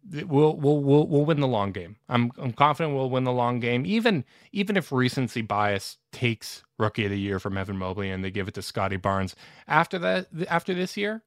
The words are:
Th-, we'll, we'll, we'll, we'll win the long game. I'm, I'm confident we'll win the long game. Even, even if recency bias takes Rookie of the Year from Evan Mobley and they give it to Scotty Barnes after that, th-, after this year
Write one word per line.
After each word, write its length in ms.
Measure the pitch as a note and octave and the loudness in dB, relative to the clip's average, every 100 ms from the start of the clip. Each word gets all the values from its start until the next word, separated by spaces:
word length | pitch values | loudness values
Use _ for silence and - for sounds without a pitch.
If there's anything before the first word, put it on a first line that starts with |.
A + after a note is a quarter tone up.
| G#3 | -12
Th-, 120 | D3 | -10
we'll, 300 | D3 C#3 D3+ D#3+ | 0 4 4 4
we'll, 220 | C#3+ D3+ | 2 2
we'll, 260 | C#3 D3 D3+ | 6 4 6
we'll 160 | C#3+ | 2
win 160 | D3 D3+ | 2 2
the 80 | C3+ | 2
long 240 | A2+ G2 | 0 0
game. 240 | F#2+ F2 G#2 _ | -4 -10 -16 _
I'm, 220 | B2 A#2+ - | 2 2 -2
I'm 140 | C3 | -8
confident 420 | A2 C#3+ D3 E3 | 2 4 4 -2
we'll 160 | C#3 C3 | -2 0
win 140 | B2+ | 0
the 80 | B2+ | 0
long 260 | B2 A#2+ B2 | 2 0 0
game. 240 | A#2 B2 | 0 0
Even, 400 | D#3 G#3+ A#3 F3+ - _ _ | 0 0 2 0 -2 _ _
even 240 | G3 G3+ G3 | -4 0 0
if 160 | D#3 | 0
recency 500 | C3 B2 - B2+ - | 2 2 2 -2 -2
bias 560 | A2 G#2 G#2 G2+ - - _ | -2 0 2 0 -4 -16 _
takes 500 | - A#2+ A2+ - - _ _ | -2 -2 -2 -10 -16 _ _
Rookie 260 | A2 - | -2 0
of 60 | G#2 | -2
the 80 | G2+ | -2
Year 200 | G2 F#2+ | -2 -4
from 180 | G2+ F#2+ | -4 -6
Evan 180 | F#2+ G2 | -4 -6
Mobley 320 | F#2 F#2+ G2 | -6 -6 -6
and 140 | F#2+ | -4
they 60 | F#2+ | -6
give 160 | G2 F#2+ | -6 -6
it 60 | |
to 80 | G2+ | -8
Scotty 340 | - - G2 F#2+ | -8 -4 -2 -2
Barnes 380 | G2 G2 F#2 - - - - | 0 0 -2 -8 -20 -20 -2
after 320 | D3 E3 F#3 | 0 0 -2
that, 340 | F3+ F#3 F#3 | -2 -2 -4
th-, 140 | D#3+ F#3 | -8 -2
after 260 | E3+ - | -2 -2
this 220 | F3+ F#3 - | -4 -4 -6
year 260 | G3+ A3 | -6 -8